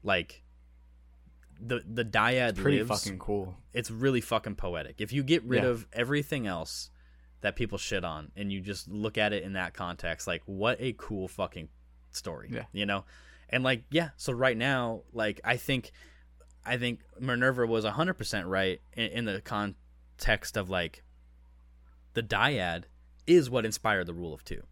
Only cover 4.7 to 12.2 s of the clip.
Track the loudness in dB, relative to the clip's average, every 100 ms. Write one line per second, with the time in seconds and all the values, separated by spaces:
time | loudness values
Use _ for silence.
4.7 | -4 -6 -8 -4 -2 2 2 4 4 4
5.7 | 0 -4 -2 0 0 0 -4 -2 -4 -6
6.7 | -8 -12 -16 -20 -20 -20 -4 -4 -2 -4
7.7 | -4 -4 -4 -4 -6 -10 -8 -4 -4 -6
8.7 | -8 -8 -4 -4 2 2 0 -4 -4 -4
9.7 | -4 -8 -4 -4 -4 -4 -6 -6 -2 0
10.7 | 0 -4 -6 -6 -6 -6 -4 -6 -6 -14
11.7 | -16 -20 -20 -14 -10